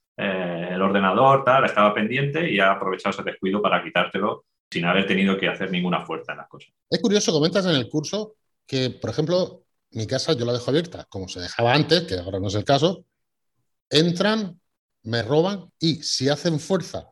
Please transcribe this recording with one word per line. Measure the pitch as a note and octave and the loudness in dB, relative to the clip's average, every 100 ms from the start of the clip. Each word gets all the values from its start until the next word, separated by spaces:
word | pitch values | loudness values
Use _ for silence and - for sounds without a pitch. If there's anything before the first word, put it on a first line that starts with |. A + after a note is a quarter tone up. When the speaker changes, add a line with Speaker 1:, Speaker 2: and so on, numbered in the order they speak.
| _ - | _ -8
Speaker 1:
eh, | G2+ F#2 F2+ E2+ F2 | -4 -4 -4 -4 -4
el | F#2 | 0
ordenador, | G2 G2 F#2+ G2+ C3+ C3+ | 2 2 2 4 6 6
tal, | B2 C3+ G#2 | 4 4 4
estaba | G#2 G#2 | 4 4
pendiente | A#2 G#2+ B2+ C#3+ D3+ E3+ | 4 -2 0 -2 -2 -2
y | G2 | 2
ha | G2 | 2
aprovechado | G2 G2 F#2 G2+ | 2 -2 -2 -4
ese | F#2+ | -4
descuido | - - F#2+ G2+ | -6 -6 -2 0
para | G2 F2+ | 0 0
quitártelo | D#3 - - F#3+ F#3+ - _ _ _ | 0 -2 -2 -2 -4 -4 _ _ _
sin | - E2+ | -4 0
haber | F#2 G2 | 2 2
tenido | F#2+ F#2+ F#2+ | 2 2 2
que | E2+ | -2
hacer | - F#2+ | -2 -4
ninguna | F2+ F2+ E2 - | -2 -2 -2 -4
fuerza | D#2+ - | -8 -8
en | - | -12
las | - | -14
cosas. | D2 - _ _ | -20 -20 _ _
Speaker 2:
Es | F3 | -2
curioso, | G3 G3+ G3+ | 2 2 2
comentas | D#3+ D#3 F#3 F#3 | 2 2 2 2
en | |
el | D3+ A2+ | 0 0
curso | D3+ D3+ G3+ G#3+ - _ _ _ | -4 -4 -6 -8 -14 _ _ _
que, | C3+ B2+ | -2 -2
por | - - | -4 -6
ejemplo, | A2 D#3 F3+ F3+ - _ _ _ | -4 0 0 0 -6 _ _ _
mi | A2+ G#2+ | -10 -4
casa | C3 - | -4 0
yo | C#3+ A#2+ | 0 0
la | |
dejo | B2 B2 | -2 0
abierta, | C#3+ E3+ - - | -2 -2 -10 -14
como | G2+ F#2 | -12 -10
se | F#2 | -10
dejaba | F2+ - A#2 | -10 0 2
antes, | C3+ D3+ - | 4 4 2
que | F3 | 2
ahora | F2+ F2 G2 | -6 -4 -4
no | G2 | -2
es | |
el | G#2 | -2
caso, | - C#3 D#3+ - - _ _ _ _ _ _ _ _ | 2 2 2 0 -10 _ _ _ _ _ _ _ _
entran, | D3 E3+ E3+ G3 A3 G3 - _ _ _ _ | 2 4 2 0 0 -4 -10 _ _ _ _
me | A2 A#2 | -6 -4
roban | A2 D3 F3+ G3+ E3 _ | 0 2 2 -2 -10 _
y | E3 C#3 | -2 -2
si | - - B2+ | -4 -2 0
hacen | D3 F3+ D#3 | 0 0 -2
fuerza | - F#3+ - F#2 - | 0 -2 -2 -10 -14